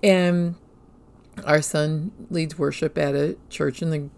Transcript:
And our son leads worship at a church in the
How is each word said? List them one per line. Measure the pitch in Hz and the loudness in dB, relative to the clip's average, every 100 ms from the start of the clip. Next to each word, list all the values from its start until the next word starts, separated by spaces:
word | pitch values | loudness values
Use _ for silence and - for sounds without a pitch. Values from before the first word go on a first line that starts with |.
And | 208 185 180 175 170 170 - - - - - - - - | 6 6 4 2 0 -4 -16 -20 -20 -20 -20 -20 -20 -12
our | - 151 | 2 2
son | 147 156 151 156 170 - - | 2 0 0 -2 -6 -10 -6
leads | 175 160 160 | -4 -4 -2
worship | 143 - 160 156 | -4 -2 -4 0
at | 147 | 0
a | 139 147 - - | 0 -2 -4 -14
church | - 147 131 | -4 -4 -2
in | 165 | -4
the | 151 143 | -4 -6